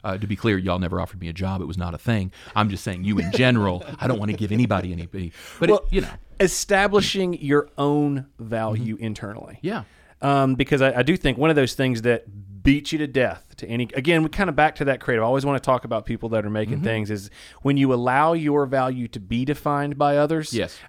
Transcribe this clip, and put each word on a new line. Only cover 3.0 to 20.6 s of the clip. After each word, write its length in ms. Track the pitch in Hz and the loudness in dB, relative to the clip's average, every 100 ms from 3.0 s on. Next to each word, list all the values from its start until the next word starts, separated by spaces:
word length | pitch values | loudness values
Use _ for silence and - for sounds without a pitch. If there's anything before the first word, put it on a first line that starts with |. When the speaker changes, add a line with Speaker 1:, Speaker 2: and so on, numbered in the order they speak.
Speaker 1:
you 140 | 95 101 | -2 0
in 140 | 85 | 0
general. 520 | - 127 123 101 90 - | 2 4 4 2 0 -8
<laughs> 80 | - | -6
I 60 | - | -2
don't 120 | 120 | -2
wanna 140 | 107 | -2
give 180 | 101 104 | -4 -2
anybody 400 | 110 120 101 92 | 0 2 0 -2
any, 160 | 87 85 | -6 -8
any, 200 | 95 87 - - - | -8 -10 -12 -20 -2
but 100 | 170 | 2
it, 20 | |
Speaker 2:
Well, 140 | 208 - | 4 2
Speaker 1:
you 120 | 196 | -2
know. 60 | - - - - | -2 -12 -18 0
Speaker 2:
establishing 960 | 190 - - 196 202 208 208 196 185 175 | 0 0 0 2 4 2 0 0 -2 -2
your 280 | 139 143 147 - | 2 2 2 -2
own 480 | 143 147 147 139 135 _ | 0 2 2 -2 -6 _
value 560 | 113 113 110 107 110 107 | -6 -4 -2 -2 -4 -4
Speaker 1:
Mm-hmm. 80 | |
Speaker 2:
internally. 540 | 113 104 104 107 - 127 | -6 -6 -10 -12 -16 -10
Speaker 1:
Yeah. 220 | 165 214 104 _ _ _ | -8 -6 -10 _ _ _
Speaker 2:
Um, 320 | 139 139 135 | 0 2 2
because 280 | 131 135 143 | 2 2 4
I, 160 | 135 123 | 4 4
I 40 | |
do 140 | 123 175 | 2 2
think 200 | 147 120 | 0 2
one 120 | 156 | 4
of 60 | 151 | 4
those 180 | 131 | 2
things 280 | - 131 117 | 0 -2 0
that 240 | 113 117 - - - 101 | 2 0 -2 -18 -16 0
beats 300 | 110 143 147 | 2 2 2
you 60 | 160 | -4
to 80 | 147 | -2
death 460 | 131 117 82 - - | 0 0 -2 -16 -18
to 100 | - | -6
any, 220 | 117 120 | -4 -2
again, 280 | - 135 165 | -2 2 4
we 60 | 156 | 2
kinda 240 | - 190 | 0 0
back 240 | 147 156 - | 4 2 2
to 80 | |
that 160 | 139 127 | -2 -2
creative. 240 | - 120 | 0 2
I 20 | 110 | 2
always 180 | 135 139 | 2 0
wanna 120 | 139 | -2
talk 240 | - 127 | 0 0
about 200 | 120 113 101 | 0 -6 -4
people 220 | 113 117 | -6 -2
that 140 | 110 104 | -2 -2
are 40 | |
making 260 | 107 107 131 | -2 -2 -2
Speaker 1:
Mm-hmm. 80 | |
Speaker 2:
things 260 | 147 110 104 | -2 -2 -2
is 200 | 104 101 - - - | -6 -8 -20 -20 -4
when 140 | 139 143 | 0 2
you 160 | 135 | 4
allow 420 | 123 123 131 156 | 2 2 2 4
your 320 | 170 151 147 135 | 2 2 2 2
value 420 | 135 131 127 117 | 0 0 -2 -6
to 100 | 117 | -8
be 240 | 95 117 | -4 -2
defined 540 | 131 143 151 143 143 139 | 0 -2 -2 -2 -2 0
by 180 | 147 143 | 2 4
others. 360 | 147 160 151 | 2 0 -2
Speaker 1:
Yes. 260 | 117 | -4